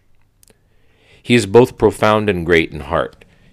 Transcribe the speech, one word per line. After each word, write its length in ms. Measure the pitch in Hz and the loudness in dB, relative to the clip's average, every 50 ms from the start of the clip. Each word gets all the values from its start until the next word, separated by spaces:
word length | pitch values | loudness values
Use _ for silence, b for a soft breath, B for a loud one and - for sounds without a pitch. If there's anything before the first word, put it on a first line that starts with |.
| _ _ _ _ _ _ _ _ _ _ b b b b b b b b b b b b b b b | _ _ _ _ _ _ _ _ _ _ b b b b b b b b b b b b b b b
He 120 | - 123 | 0 0
is 120 | 120 104 | 0 0
both 320 | 98 98 117 127 - - - | 2 4 4 4 4 0 -2
profound 500 | - 107 - - 117 107 107 107 107 104 | -2 -2 0 0 0 0 0 0 0 -2
and 180 | 98 90 82 | -4 -4 -2
great 260 | 80 87 82 80 - - | 0 0 0 0 -2 -6
in 80 | 76 | -14
heart. 440 | 69 71 85 78 67 - - _ - b b b b b | -10 -6 -6 -6 -6 -6 -10 _ -20 b b b b b